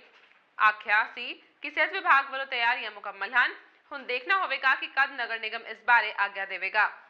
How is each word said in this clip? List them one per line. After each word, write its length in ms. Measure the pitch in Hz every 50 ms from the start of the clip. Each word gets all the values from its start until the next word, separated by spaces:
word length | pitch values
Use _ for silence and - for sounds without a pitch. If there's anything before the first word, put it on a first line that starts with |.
| - _ _ _ _ _ _ _ _ _ _ -
ਆਖਿਆ 440 | 214 214 208 208 - 220 208 214 240
ਸੀ 300 | 247 - 240 240 262 330 - _ _ _ _ -
ਕਿ 80 | 294
ਸਿਹਤ 220 | 302 330 311 311 330
ਵਿਭਾਗ 320 | 381 330 349 294 269 269 262 262
ਵੱਲੋਂ 140 | 269 269
ਤਿਆਰੀਆਂ 440 | 269 269 247 233 233 247 247 240 214
ਮੁਕੰਮਲ 440 | 208 208 208 208 190 196 196 202 262
ਹਨ। 180 | 247 254 311 392 - - _ _ _ _ _ 294
ਹੁਣ 100 | 277 254
ਦੇਖਣਾ 340 | 202 247 254 247 339 381
ਹੋਵੇਗਾ 380 | 381 370 277 262 269 262 262 277
ਕਿ 120 | - -
ਕਦ 340 | - - 269 277 277 277 262
ਨਗਰ 200 | 233 214 226 226
ਨਿਗਮ 200 | 220 220 214 233 220 -
ਇਸ 80 | 220 220 -
ਬਾਰੇ 260 | 240 240 233 214 214 - -
ਆਗਿਆ 260 | 202 202 196 196 196
ਦੇਵੇਗਾ 460 | 185 185 180 180 190 190 214 202 180 - - - _